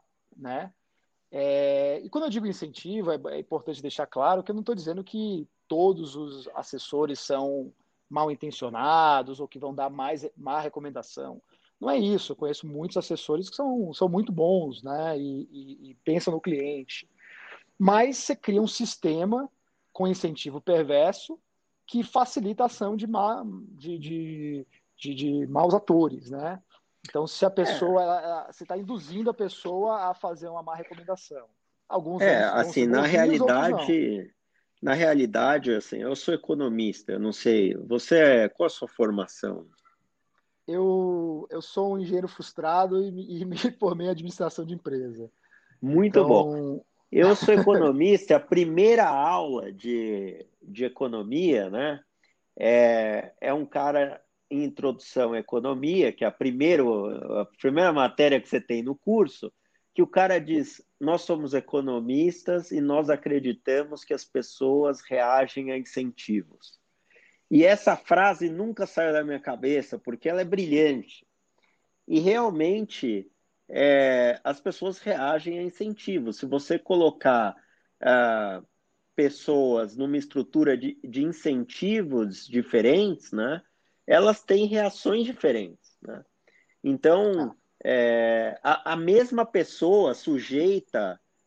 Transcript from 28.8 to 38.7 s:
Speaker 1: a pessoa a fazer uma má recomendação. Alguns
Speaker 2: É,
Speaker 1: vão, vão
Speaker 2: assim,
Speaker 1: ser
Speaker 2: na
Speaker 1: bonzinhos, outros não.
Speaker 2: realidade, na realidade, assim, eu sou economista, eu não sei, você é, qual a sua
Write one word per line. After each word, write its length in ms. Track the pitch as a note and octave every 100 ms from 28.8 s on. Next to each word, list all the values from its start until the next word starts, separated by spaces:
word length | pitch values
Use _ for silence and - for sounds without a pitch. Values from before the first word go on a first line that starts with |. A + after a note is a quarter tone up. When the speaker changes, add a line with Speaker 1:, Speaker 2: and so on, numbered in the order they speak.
| F#3+ A#3 D3 F#3+ A3+
Speaker 1:
a 40 |
pessoa 760 | - F#3+ - F3 F3+ G#3+ A3 F#3
a 40 |
fazer 340 | F3+ F#3 E3+ E3+
uma 160 | E3+
má 120 | D#3+ D#3+
recomendação. 720 | E3+ E3+ E3+ F#3 - C#3+ A#2 _ _ _ -
Alguns 320 | F#3 D#3+ F3+
Speaker 2:
É, 20 |
Speaker 1:
vão, 260 | G3 A#2+ G#2+
vão 180 | A2 E3
Speaker 2:
assim, 0 |
Speaker 1:
ser 160 | D3 A#2+
Speaker 2:
na 140 | B2
Speaker 1:
bonzinhos, 380 | D3 - D#3+ D#3
outros 260 | F3+ B2+ E3+
não. 100 | F#3+
Speaker 2:
realidade, 560 | D3+ D#3+ C#3+ G2+ F2+ _ _ _ _ -
na 120 | C3+
realidade, 800 | C#3+ E3 C#3+ A#2+ A2+ C3 D3 B2+
assim, 240 | G#2+ - A2
eu 180 | A#2 C#3
sou 180 | -
economista, 800 | E3 - D3 C3 A2+ G#2+ - -
eu 80 | G2+
não 140 | G#2+
sei, 420 | G#2 A#2+ A2 F#2+ G2
você 420 | - A#2+ - E3
é, 320 | D3 A#2+ G#2
qual 180 | -
a 20 |
sua 180 | E3+